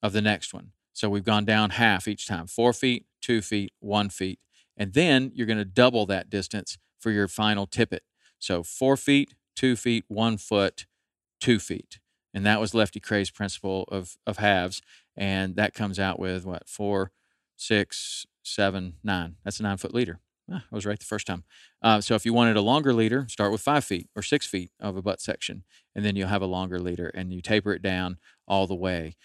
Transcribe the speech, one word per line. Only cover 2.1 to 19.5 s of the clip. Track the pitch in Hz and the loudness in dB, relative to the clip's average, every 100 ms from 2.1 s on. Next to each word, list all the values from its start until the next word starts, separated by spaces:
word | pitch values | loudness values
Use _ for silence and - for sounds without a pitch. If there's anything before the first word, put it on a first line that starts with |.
| 104 - | -6 -6
time, | 92 85 | -6 -4
four | - 123 | 2 4
feet, | 117 131 120 - _ | 4 0 -2 -6 _
two | - 117 | 0 0
feet, | - 104 98 - | 0 -2 -4 -8
one | 104 104 101 | -2 0 0
feet. | - 95 - _ _ _ - | -2 -6 -8 _ _ _ -6
And | 101 | 0
then | 110 175 135 131 | 2 6 4 2
you're | - 110 | -2 -2
gonna | 110 | -2
double | 98 95 127 117 98 | 0 4 6 6 2
that | 95 - | -2 -2
distance | 101 95 104 90 - _ _ | -4 -4 -6 -10 -14 _ _
for | 113 | 0
your | 104 98 | 2 0
final | - 107 104 98 | 2 2 2 0
tippet. | - 110 87 - _ _ _ | 0 0 -2 -10 _ _ _
So | - 90 | -4 -2
four | 85 - 131 135 | -4 0 2 4
feet, | - 139 143 _ _ - | 4 2 2 _ _ 0
two | 131 120 | 0 2
feet, | 123 117 - | 2 0 -2
one | 104 113 107 | 0 0 0
foot, | - 104 98 - - _ _ _ _ - | 0 2 2 -2 -14 _ _ _ _ -2
two | - 113 | 2 2
feet. | - - - - _ _ _ | 2 -8 -10 -20 _ _ _
And | 101 101 | -2 0
that | 107 | 2
was | 104 | 2
Lefty | 113 104 104 | 2 0 -2
Kreh's | - 104 98 | -2 -2 -2
principle | - 101 - 98 95 - | -4 -8 -6 -6 -4 -4
of, | 98 90 - - | -8 -8 -10 -8
of | 101 | 0
halves. | 104 95 90 95 - - _ - | 2 2 0 -6 -14 -20 _ -6
And | 98 95 95 92 | -2 -2 -2 0
that | 104 | -2
comes | - 104 98 | -2 -4 -2
out | 95 - | -2 -2
with, | 92 92 | -4 -4
what, | 90 87 - | -6 -10 -12
four, | - 101 98 98 _ _ _ _ - | -6 -2 -2 -2 _ _ _ _ -12
six, | - 107 101 - - - - _ | 0 0 0 -4 -10 -12 -14 _
seven, | - - 98 95 90 82 | -6 0 0 0 -6 -8
nine. | 104 92 85 90 | -4 -2 -4 -8
That's | 101 | -10